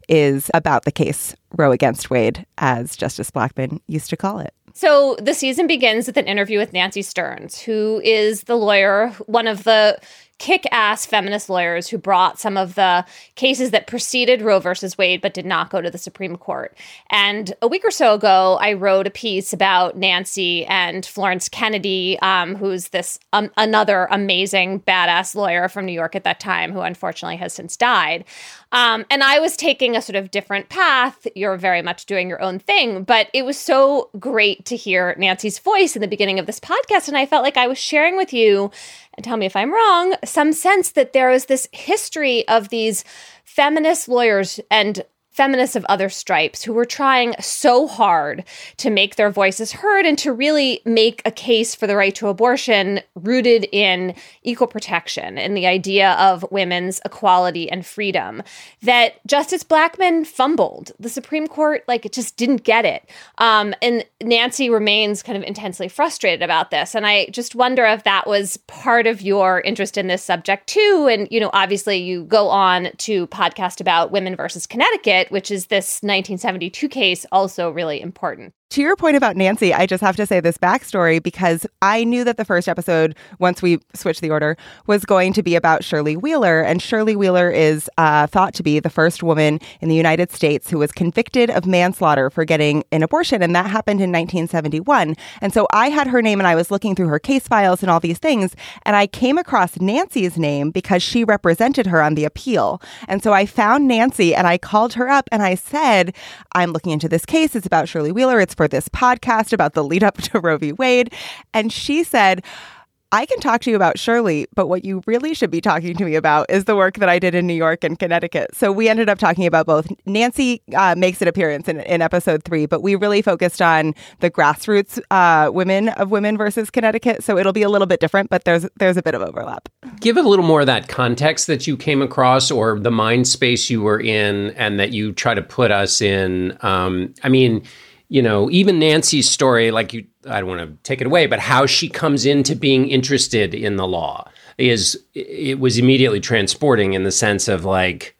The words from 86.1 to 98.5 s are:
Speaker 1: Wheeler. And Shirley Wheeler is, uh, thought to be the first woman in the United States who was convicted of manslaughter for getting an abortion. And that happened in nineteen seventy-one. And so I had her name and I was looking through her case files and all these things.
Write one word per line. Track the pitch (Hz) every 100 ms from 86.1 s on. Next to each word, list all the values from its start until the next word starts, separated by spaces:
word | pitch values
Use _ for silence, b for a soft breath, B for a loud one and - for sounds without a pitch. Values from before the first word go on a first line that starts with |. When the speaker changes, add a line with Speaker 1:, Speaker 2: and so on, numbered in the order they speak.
| 156
Speaker 1:
Wheeler. | 277 311 196 160
And | 151 170
Shirley | - 220 220 208
Wheeler | 190 180 175
is, | 170 156 156 - -
uh, | 156 151 147
thought | 196 196
to | -
be | 160 151
the | 147
first | - 160 -
woman | 170 156 151 156 B B
in | 165
the | 160
United | 160 160 180
States | - 156 147 -
who | 160
was | 147
convicted | - 175 - 240 254 240
of | - 180
manslaughter | 180 180 180 165 139 131
for | - 156
getting | 160 151 147 -
an | 156
abortion. | 160 311 349 220
And | 170 170
that | 190
happened | 220 214 202
in | 185
nineteen | 170 170 175 170
seventy-one. | 170 151 156 196 277 160 160 B B
And | 202
so | 220 -
I | 214 254
had | 294 269
her | 247
name | 220 202
and | 185
I | 165
was | 175
looking | 202 214 185
through | 165
her | 151
case | - 269 -
files | 226 196 185
and | 185
all | 165
these | 170 170
things. | 320 240 190